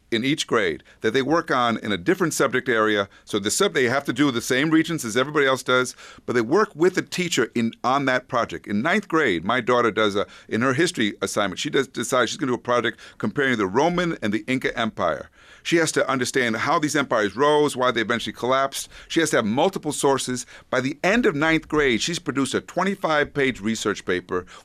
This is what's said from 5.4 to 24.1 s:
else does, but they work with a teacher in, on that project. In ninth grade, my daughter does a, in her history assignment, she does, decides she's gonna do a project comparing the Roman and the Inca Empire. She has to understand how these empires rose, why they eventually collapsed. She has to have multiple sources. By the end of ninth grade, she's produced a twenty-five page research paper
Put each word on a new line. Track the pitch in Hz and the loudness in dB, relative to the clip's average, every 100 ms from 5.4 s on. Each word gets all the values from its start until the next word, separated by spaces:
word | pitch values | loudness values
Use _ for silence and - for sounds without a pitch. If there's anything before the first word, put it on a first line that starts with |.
| 135 | 2
else | 131 | 0
does, | - 127 127 - - - - | 2 2 0 -6 -20 -16 -4
but | |
they | 117 | -2
work | 113 170 214 147 | 2 2 0 2
with | 175 185 | 2 2
a | |
teacher | - - 175 160 113 | -4 -4 -2 0 0
in, | 120 113 - | 0 -2 -2
on | 120 135 135 | 0 0 2
that | 127 - | -2 0
project. | 123 110 82 - | -2 -2 -6 -4
In | 104 | -2
ninth | 139 202 196 | 0 -2 0
grade, | 160 143 87 87 | 0 2 0 0
my | 123 | -2
daughter | 110 123 117 | 2 2 2
does | 98 107 101 | 2 2 0
a, | 92 - - | -4 -8 -6
in | 110 | -2
her | 127 | 0
history | 131 175 - 107 - | 2 0 0 -2 -2
assignment, | 98 - 101 85 | -4 -2 -2 -2
she | 143 | -2
does, | - 131 | -2 -2
decides | - 120 127 127 | -4 -2 0 0
she's | - | -2
gonna | 139 | -4
do | 120 | -4
a | |
project | - 120 117 - - - | 0 0 0 -4 -14 -6
comparing | 117 104 135 120 | -4 0 0 2
the | 98 | 0
Roman | 101 156 175 175 - | 2 2 0 -2 -4
and | 110 | -4
the | 107 - | -4 -2
Inca | 131 131 - | -4 -2 -4
Empire. | 113 - 90 71 - _ - - | -4 -2 -2 -2 -6 _ -20 -14
She | - 165 | -2 0
has | 156 | 2
to | - 131 | 0 0
understand | 131 123 135 120 110 | 0 -2 0 0 -2
how | 120 165 | -2 0
these | 151 147 | 0 -2
empires | 135 123 104 95 | 0 0 0 2
rose, | 147 151 147 123 | 2 4 2 2
why | 127 | 0
they | 117 | 0
eventually | 107 117 110 | -2 -2 -4
collapsed. | - 120 131 135 - - - - | -6 -2 0 0 -4 -12 -16 -6
She | - | -2
has | 160 | 2
to | 147 | 2
have | 110 | 2
multiple | 120 175 190 151 | 0 0 -2 -6
sources. | 135 143 131 - 123 - - - | 0 2 2 0 -6 -8 -18 -4
By | 127 | -2
the | 127 151 | -2 -2
end | 175 226 247 | 0 2 2
of | 151 | 0
ninth | 160 160 - | 0 0 0
grade, | 151 143 113 | 0 2 2
she's | - 160 | -2 -4
produced | - 131 135 104 | -4 -2 -2 -2
a | |
twenty-five | - - 185 196 180 151 147 | -4 -4 -2 -2 0 0 0
page | - 135 117 | 0 -2 -2
research | 101 110 107 98 | -4 -2 -2 -4
paper | - | -2